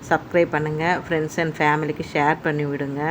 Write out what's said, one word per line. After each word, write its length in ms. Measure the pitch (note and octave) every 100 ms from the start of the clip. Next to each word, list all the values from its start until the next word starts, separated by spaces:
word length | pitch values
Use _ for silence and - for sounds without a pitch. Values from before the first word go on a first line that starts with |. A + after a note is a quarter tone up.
| -
சப்ஸ்கிரைப் 460 | D#3+ - F3 E3+ D#3
பண்ணுங்க, 440 | D#3 D3+ E3 F3+ -
friends 280 | E3 D#3 -
and 120 | E3 D3+
ஃபேமிலிக்கு 480 | D3+ D3+ D#3 D3+ -
ஷேர் 280 | - D3 D#3+ E3
பண்ணி 200 | D3 D3
விடுங்க. 300 | C#3+ C#3+ C#3 D3+